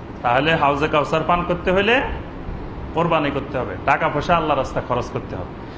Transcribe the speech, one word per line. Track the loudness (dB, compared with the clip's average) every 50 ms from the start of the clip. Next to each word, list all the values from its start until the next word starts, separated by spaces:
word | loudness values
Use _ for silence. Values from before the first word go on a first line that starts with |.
| -12 -12 -10 -4
তাহলে | 0 2 2 4 4 4 4
হাউজে | 4 4 4 4 2 2
কাউসার | 2 2 2 2 2 0 0 2
পান | 2 2 2 2
করতে | 0 -2 0 2 2
হলে | 2 4 4 4 4 2 2 -2 -6 -8 -8 -10 -12 -12 -10 -10 -8 -8 -8 -10 -10 -10 -8 -4 -2
কোরবানি | 0 2 2 2 2 2 2
করতে | -2 -2 -4 -4 -4
হবে, | -4 -4 -4 -6 -4 0
টাকা | 2 2 2 2 0
পয়সা | 0 0 2 2 2
আল্লাহর | 2 4 2 2 2
রাস্তায় | 0 0 -2 -4 -2
খরচ | 0 -2 -2 -2 -2
করতে | -4 -6 -6 -6 -8
হবে। | -8 -8 -10 -10 -12 -12 -12 -12